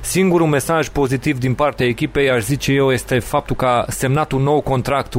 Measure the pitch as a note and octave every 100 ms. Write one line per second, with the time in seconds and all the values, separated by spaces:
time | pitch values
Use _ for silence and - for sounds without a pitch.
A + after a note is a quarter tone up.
0 | - F3+ F#3+ E3+ D#3+ C#3+ - D#3+ C#3 C#3+
1 | C3+ C3+ D3+ C3 B2+ A#2+ D3 - B2 A#2+
2 | D3 C#3+ C#3 B2 G#2+ C#3 - C#3 C3+ B2
3 | - B2+ - D3 - B2 B2+ A#2+ - -
4 | C3 C#3+ D3+ C3+ C#3 D3 - C3 A#2 C#3
5 | A#2+